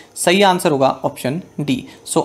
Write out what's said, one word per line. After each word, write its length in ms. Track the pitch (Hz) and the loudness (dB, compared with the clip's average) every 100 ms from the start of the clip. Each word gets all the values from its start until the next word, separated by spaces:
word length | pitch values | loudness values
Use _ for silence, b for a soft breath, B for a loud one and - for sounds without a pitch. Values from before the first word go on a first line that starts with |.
| B - | B -4
सही 260 | 175 190 | 0 4
आंसर 300 | 202 180 175 | 4 4 2
होगा 180 | 139 135 | 2 2
ऑप्शन 520 | - 143 - 127 165 - - | 0 -6 -6 -6 -6 -8 -8
डी। 280 | 143 127 - B - | -4 -4 -6 B -4
So 100 | 160 | -2